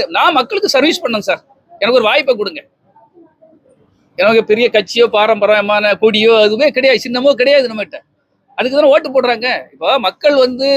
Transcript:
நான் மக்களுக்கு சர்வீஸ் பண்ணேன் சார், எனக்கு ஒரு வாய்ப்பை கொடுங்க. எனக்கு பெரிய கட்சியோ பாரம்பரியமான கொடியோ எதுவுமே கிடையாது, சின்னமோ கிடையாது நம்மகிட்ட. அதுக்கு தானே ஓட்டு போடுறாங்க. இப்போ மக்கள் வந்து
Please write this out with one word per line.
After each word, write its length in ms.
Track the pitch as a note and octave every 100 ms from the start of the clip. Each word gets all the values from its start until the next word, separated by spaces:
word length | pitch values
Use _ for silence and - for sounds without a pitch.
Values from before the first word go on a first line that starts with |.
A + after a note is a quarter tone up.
| -
நான் 260 | A3 D#4 D4
மக்களுக்கு 360 | A#3+ G4 -
சர்வீஸ் 280 | C4 D4 -
பண்ணேன் 240 | B3+ A3 F#3+
சார், 140 | F3 _ _ _
எனக்கு 280 | - G#3 B3+
ஒரு 80 | G#3+
வாய்ப்பை 240 | C4+ C4+
கொடுங்க. 280 | G3+ - - - _ _ _ _ F4 D#4+ _ - _ _ _ _ _ _ -
எனக்கு 220 | G3 A3+
பெரிய 220 | A3 G#3+ A#3+
கட்சியோ 360 | A3 G3+ A#3 A3+
பாரம்பரியமான 800 | G#3 G#3+ G#3+ G#3 G#3+ G3+ G#3 G#3 G3
கொடியோ 360 | A3 G#3+ A3 A3+
எதுவுமே 280 | G#3+ A3 D4+
கிடையாது, 300 | B3+ C4+ B3
சின்னமோ 300 | B3+ B3 C#4
கிடையாது 320 | C#4 C4+ C#4+ B3
நம்மகிட்ட. 300 | G#3+ G3 - - _ _ _ _ -
அதுக்கு 180 | A#3+ C#4
தானே 160 | D4+
ஓட்டு 160 | D4+ D4+
போடுறாங்க. 380 | C4 B3+ A#3 B3+ F#3+ B2+
இப்போ 180 | _ E3 C4
மக்கள் 380 | F#3+ - D4+ C#4+
வந்து 320 | B3+ B3 C4+